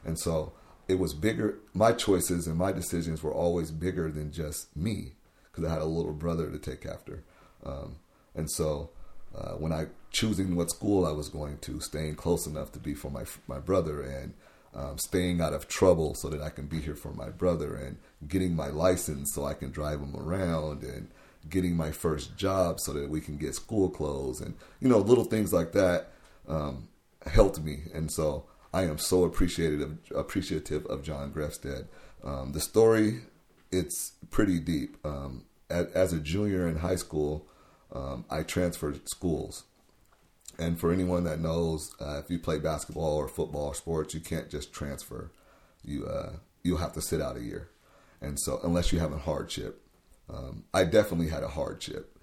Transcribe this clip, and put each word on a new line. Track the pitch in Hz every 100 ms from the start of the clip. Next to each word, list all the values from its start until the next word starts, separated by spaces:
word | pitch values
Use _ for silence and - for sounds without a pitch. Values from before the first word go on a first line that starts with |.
And | - 80
so | - 80 76 - - - -
it | 92
was | 82
bigger. | 76 107 101 107 - -
My | 92 110
choices | - - 92 - 90 82
and | 80
my | 95
decisions | 87 87 87 82 78
were | 76
always | 73 87 87 78
bigger | 78 90 90 80
than | 76 76
just | 78 76 78 - 73
me, | 95 117 - - _ _ _
'cause | -
I | 82
had | 80
a | 78
little | 82 80
brother | 76 85 82 78
to | 73
take | 67 65 -
after. | - - - - - - -
Um, | - 69 76 76 - _ _
and | - 78
so, | - 78 73 76 - - - - -
uh, | -
when | 76 80
I | 78 76 - -
choosing | - 113 92 95 87
what | 82
school | - 104 101 82
I |
was | 76 73
going | 76 73 73
to, | - -
staying | - 76 78 76
close | 85 85 -
enough | 76 71
to | -
be | 73
for | 71 71
my, | 67 - - -
my | 65
brother, | 76 95 80 73
and, | 65 67 69 - - - -
um, | - 67 71
staying | - 92 90 87
out | 78
of | 71 -
trouble | - 95 82 78 -
so | 76
that | 76
I | 76
can | - 73
be | 80
here | 76 73
for | -
my | - 67
brother, | - 90 82 76 -
and | 67 - - - 76
getting | 92 92 82
my | 71
license | 73 90 90 - 71 69
so | - 71
I |
can | 69 65
drive | 69 73 76
him | 71 69
around, | 76 95 90 80 76 71
and | 64 64 - - - - 78
getting | 95 87 85
my | 78
first | 78 85 73 - -
job | 95 95 90 80
so | -
that | 71 71
we | 78
can | 78 73
get | 71 -
school | - - 92
clothes, | - 73 69 67 -
and, | - - - -
you | 131
know, | 113
little | 98 123 -
things | 110 95
like | 90 82
that, | 101 92 87 - - - - -
um, | 78 73 65 - _ _ - -
helped | 110 101 82
me. | 78 69 80
And | - 80
so | - 78 71 - - -
I | 90
am | 90 78
so | - 90
appreciative, | 87 - 90 - 82 73 73 78 - 73
appreciative | 78 95 87 78 - 76 -
of | 67
John | 71 71 71
Grefstead. | 76 73 - - 65 - - - -
Um, | - 67 65
the | 73
story, | - 110 113 113 107 123 - - _ _ -
it's | 92 80 - - - -
pretty | - 104 85
deep. | 76 76 - - 76
Um, | 71 69 65 - _ -
a-, | 85 87
as | 92 92
a | 82
junior | 76 95 104 95 87
in | 78
high | 90 90
school, | - 78 76 76 - - - - -
um, | - 67 65 -
I | 78
transferred | 78 - 90 - 76 71 -
schools. | - 87 73 50 - - _ _ _ _ _ _ _ - -
And | 82 82
for | 85
anyone | 92 90 90 87
that | 78
knows, | 80 82 82 80 - -
uh, | 73 73
if | -
you | 87
play | - 78
basketball | 78 76 - 78 80 76
or | 69
football | - 78 73 73
or | 69
sports, | - 80 78
you | 78
can't | - 80 69
just | 73 -
transfer. | - 71 67 - - 78 - - - _ _
You, | - 71 -
uh, | - - 80 - _
you'll | 85 80
have | 80
to | -
sit | - 80
out | 69 62
a |
year. | 58 - - _ _ - - -
And | 73 71
so, | - -
unless | 85 85 82
you | 82
have | 80
a | 71
hardship. | 76 73 - - - - _ _ _ - -
Um, | 67 65 82 -
I | 92 87
definitely | 107 98 85 82
had | 76
a | 65
hardship, | - - - - - - -